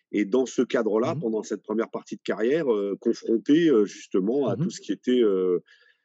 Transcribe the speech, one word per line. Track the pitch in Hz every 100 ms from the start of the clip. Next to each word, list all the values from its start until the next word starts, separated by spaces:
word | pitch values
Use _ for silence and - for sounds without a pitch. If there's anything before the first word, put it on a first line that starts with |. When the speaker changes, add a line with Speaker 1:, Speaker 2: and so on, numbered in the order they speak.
| _
Speaker 1:
et | 104 98
dans | 127 120
ce | -
cadre-là, | 123 131 107 110 143 165
Speaker 2:
Mhm. |
Speaker 1:
pendant | 117 110
cette | - 104
première | - 107 110
partie | 110 - 104
de |
carrière, | - 107 113 160 139
euh, | 107 101 95
confronté, | 117 110 - 113 107 151 170
euh, | 117 98
justement | - - 101 95 139 127
à | 110
Speaker 2:
Mhm. |
Speaker 1:
tout | 185
ce | -
qui | -
était, | 190 - 127
euh, | 107 95 92 87 - _ _ _